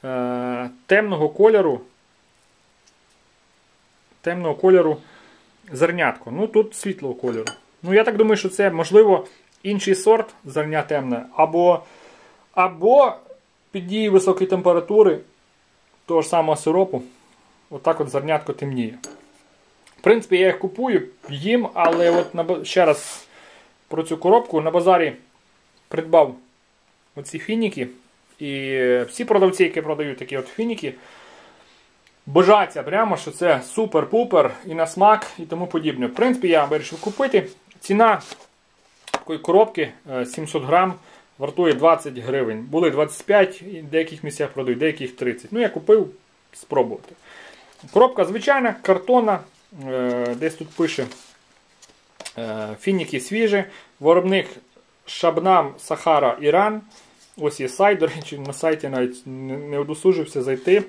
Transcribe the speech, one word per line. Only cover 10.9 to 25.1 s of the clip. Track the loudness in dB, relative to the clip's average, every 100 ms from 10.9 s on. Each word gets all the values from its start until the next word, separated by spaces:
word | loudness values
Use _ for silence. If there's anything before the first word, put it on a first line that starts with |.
| -4 -2 -6 -6 0
або, | 0 4 2 2 -2 -20 -20 _ _ _ _
або | -2 -2 0 4 6 4 0 _ -20 _ _ _
під | -12 -8
дією | -2 4
високої | 4 4 0 0
температури | 0 2 0 2 4 4 4 -6 _ _ _ _ _ _ _ -2
того | -2
ж | 0
самого | 0 0 0
сиропу, | 0 0 0 -2 -10 _ _ _ _ _ _
отак | -4 -2 -2
от | -2
зернятко | -4 -2 -4 -4
темніє. | -10 -8 -6 -6 -8 -20 -20 _ _ _ _ _ _ _ _
В |
принципі, | 2 2 2 2
я | 2
їх | 2
купую, | -6 -6 -2 -2 -2 _ -16
їм, | -8 0 0 0
але | 0 2 4 2
от | 2 0
на | -6
ба-, | -4 -4
ще | -2 2
раз | 2 2 -4 -18 -20 -20 -20 -20 _ _ _
про | -8
цю | -6 -2
коробку. | 4 2 2 -2
На | 0
базарі | 0 4 2 2